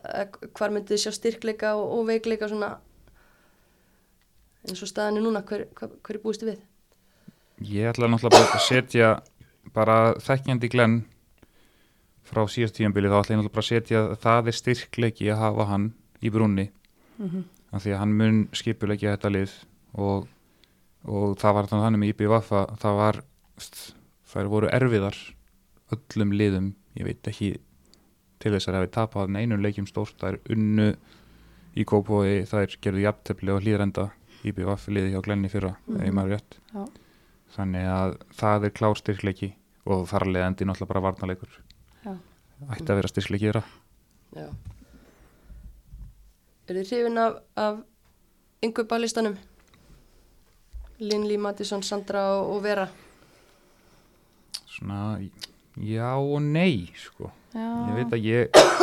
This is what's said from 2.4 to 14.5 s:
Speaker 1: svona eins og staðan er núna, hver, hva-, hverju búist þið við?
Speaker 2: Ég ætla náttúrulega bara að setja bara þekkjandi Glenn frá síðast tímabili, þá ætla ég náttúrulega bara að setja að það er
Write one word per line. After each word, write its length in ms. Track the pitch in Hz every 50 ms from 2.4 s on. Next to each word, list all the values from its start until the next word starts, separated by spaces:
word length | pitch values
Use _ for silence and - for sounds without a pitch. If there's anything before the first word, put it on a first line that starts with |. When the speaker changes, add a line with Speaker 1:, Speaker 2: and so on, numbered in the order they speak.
| 214 208
Speaker 1:
svona 240 | 214 208 202 208 - - - _ _ _ - _ _ _ _ _ _ _ _ _ _ _ _ _ _ _ _ _ _ _ _ _ _ _ _ _ _ _ _ _ _ _ -
eins 160 | - 185 - 202
og 60 | 185
staðan 260 | - 214 214 208 208
er 60 | 214 220
núna, 180 | 226 220 202 202
hver, 200 | - 214 202 - -
hva-, 200 | - - 226 208 - -
hverju 200 | - - 208 208
búist 220 | - 220 214 214 226
þið 80 | 220
við? 80 | 202 208 - _ _ _ _ _ _ _ _ _ _ _ _ - - _ _ _ _ -
Speaker 2:
Ég 260 | 104 101 101 101 110 117
ætla 200 | 117 120 120 117
náttúrulega 320 | 117 117 120 117 - - -
bara 160 | - - -
að 80 | -
setja 460 | - 127 127 123 - - 120 113 113 107 - - _ _ _ - _ _ _ - -
bara 260 | - 110 110 110 110 113 113 113 -
þekkjandi 540 | - - - 135 131 135 135 127 117 120 113
Glenn 300 | - 127 117 113 113 117 110 - _ _ _ _ _ _ _ _ _ _ _ _ _ _ _ _ _ _ _ _ _ _ _
frá 160 | - - 113 107
síðast 300 | 101 - 120 117 107 -
tímabili, 340 | - 110 104 95 104 98 98
þá 80 | 101 101
ætla 120 | 101 - 110
ég 60 | 107
náttúrulega 160 | 107 104 -
bara 100 | 110 104
að 60 | -
setja 320 | 117 117 113 - 117 110 107
að 100 | 82 104 -
það 280 | - 117 113 120 113
er 100 | 117